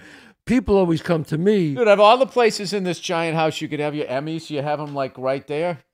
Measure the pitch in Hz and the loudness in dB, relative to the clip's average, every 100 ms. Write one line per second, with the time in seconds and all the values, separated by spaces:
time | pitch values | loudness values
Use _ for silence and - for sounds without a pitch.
0 | - - - _ - 247 - 196 180 160 | -14 -20 -20 _ -2 0 2 2 2 0
1 | - 165 139 151 190 214 160 143 220 202 | 0 -2 -2 -2 2 2 2 2 4 6
2 | 208 254 254 247 226 - 196 208 185 165 | 8 6 2 2 2 0 -6 -4 -4 -6
3 | - 170 165 160 160 156 151 143 147 147 | -4 -4 -2 0 0 -2 -6 -6 -6 -6
4 | 139 131 156 160 - 151 147 147 147 143 | -6 -6 -6 -8 -8 -8 -4 -6 -6 -6
5 | 131 - 131 139 - 147 175 151 _ | -6 -6 -4 -4 -4 -6 -4 -6 _